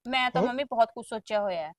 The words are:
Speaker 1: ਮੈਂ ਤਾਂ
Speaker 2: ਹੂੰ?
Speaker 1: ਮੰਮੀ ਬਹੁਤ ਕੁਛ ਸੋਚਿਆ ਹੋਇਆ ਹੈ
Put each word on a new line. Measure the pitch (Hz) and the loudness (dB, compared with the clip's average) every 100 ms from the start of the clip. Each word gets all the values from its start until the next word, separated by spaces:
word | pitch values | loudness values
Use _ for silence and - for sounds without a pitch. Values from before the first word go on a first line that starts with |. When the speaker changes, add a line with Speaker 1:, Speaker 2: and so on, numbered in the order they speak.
| 240 | -4
Speaker 1:
ਮੈਂ | 254 254 | 0 2
ਤਾਂ | 254 | 2
Speaker 2:
ਹੂੰ? | 262 | 0
Speaker 1:
ਮੰਮੀ | 247 | 0
ਬਹੁਤ | 285 233 226 240 | -4 2 2 2
ਕੁਛ | 226 | -8
ਸੋਚਿਆ | 220 - 214 | -8 -2 0
ਹੋਇਆ | 202 170 | 0 -2
ਹੈ | 156 | -6